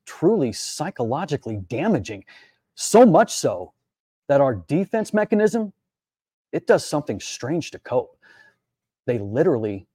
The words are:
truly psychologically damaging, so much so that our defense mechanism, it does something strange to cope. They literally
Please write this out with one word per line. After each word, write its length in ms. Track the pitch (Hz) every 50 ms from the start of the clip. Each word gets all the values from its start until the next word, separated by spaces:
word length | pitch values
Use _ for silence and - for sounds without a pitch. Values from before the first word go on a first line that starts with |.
| _
truly 460 | - - - - 175 226 202 139 117
psychologically 1080 | 101 - - - - - 151 180 - - 123 110 123 151 190 165 147 131 - - 110 104 95
damaging, 580 | - 120 117 160 226 202 127 98 - 107 95 - - - - - _ _ _ _ _ _
so 300 | - - - - 220 254
much 260 | 226 156 180 226 -
so 420 | - - - 127 101 87 92 - _ _ _ _ _ _ _ _ _ _ _
that 140 | - 139 139
our 140 | 139 135 120
defense 580 | 95 85 - 143 175 196 - - 220 214 - -
mechanism, 580 | 214 214 - 220 208 214 214 226 233 220 196 - _ _ _ _ _ _ _ _ _ _ _ _ _ _ _
it 160 | - 160 -
does 180 | - 220 170 -
something 340 | - - 147 143 - 107 95
strange 520 | - - - - - 123 160 170 139 -
to 80 | - -
cope. 380 | _ - 120 127 - - _ _ _ _ _ _ _ _ _ _ _ _ _ _ _ _ _ _ _
They 140 | - 123 113
literally 680 | 101 98 107 127 156 185 147 113 110 107 101 98 - _